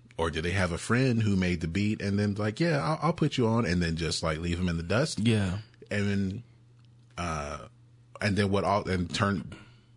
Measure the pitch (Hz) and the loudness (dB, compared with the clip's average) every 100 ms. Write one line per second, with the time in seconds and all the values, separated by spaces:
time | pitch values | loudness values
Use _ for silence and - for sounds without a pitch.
0 | - - 82 80 85 95 90 85 - 117 | -14 -4 -2 0 0 2 0 0 0 2
1 | 131 117 107 98 92 87 82 87 104 107 | 2 2 2 2 2 0 -2 0 0 0
2 | 101 101 104 101 107 104 170 147 147 160 | 0 0 0 0 -2 0 0 0 0 0
3 | 165 165 151 - 113 113 107 87 85 80 | 0 0 0 2 2 4 2 2 2 0
4 | 78 76 85 78 87 87 92 82 85 104 | -2 -2 -2 -2 -2 0 0 -2 0 0
5 | 156 - 110 110 95 98 - - - 101 | 0 0 2 2 2 -2 -8 -18 -6 -2
6 | 101 98 95 104 - - - - - - | 0 0 -2 -4 -10 -20 -20 -20 -20 -20
7 | - - 87 78 73 73 - - - - | -16 -8 -4 -4 -6 -8 -12 -20 -20 -20
8 | - - 104 95 101 98 85 101 - 90 | -20 -4 0 2 2 2 2 0 0 -2
9 | 87 - 101 95 - - - - - | -2 0 0 0 -4 -14 -20 -20 -20